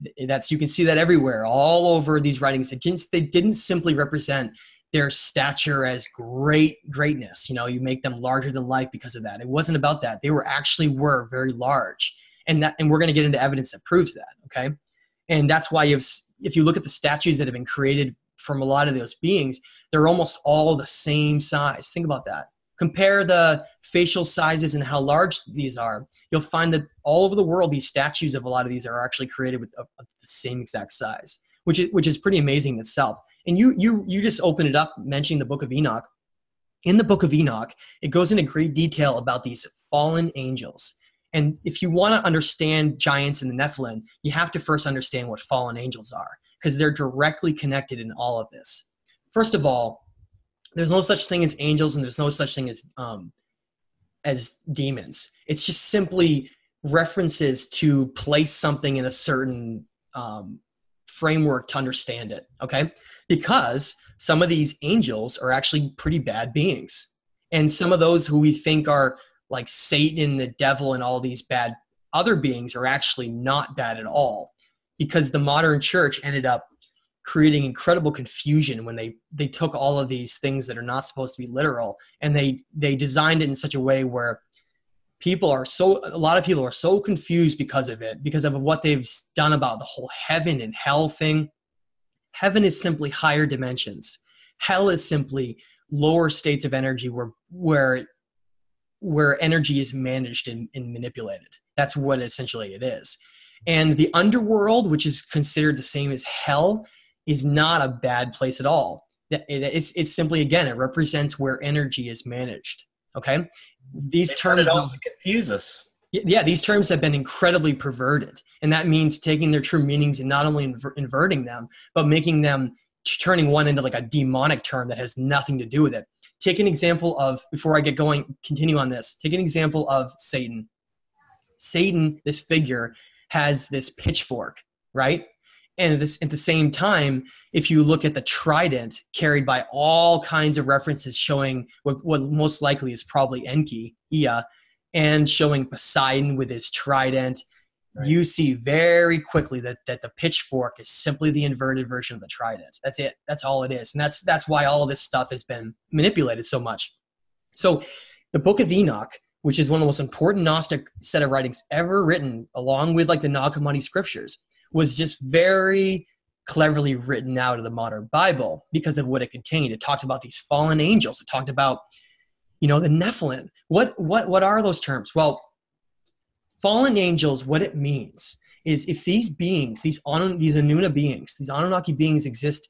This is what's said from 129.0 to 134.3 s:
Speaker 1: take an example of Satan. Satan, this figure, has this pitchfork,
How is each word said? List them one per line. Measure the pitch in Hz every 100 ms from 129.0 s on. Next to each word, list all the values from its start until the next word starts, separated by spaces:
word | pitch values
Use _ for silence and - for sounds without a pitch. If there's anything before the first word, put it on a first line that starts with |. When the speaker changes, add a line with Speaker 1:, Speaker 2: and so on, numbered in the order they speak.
| - -
Speaker 1:
take | 156
an | 180
example | 180 160 156 156 147
of | 135 127 -
Satan. | - 135 123 117 110 _ _ _ _ _ _ _ _ _
Satan, | - 170 190 180 156 151 147
this | 147
figure, | - 160 139 123 117 - _ _ _
has | 165 147 139 -
this | 139 -
pitchfork, | - - 165 -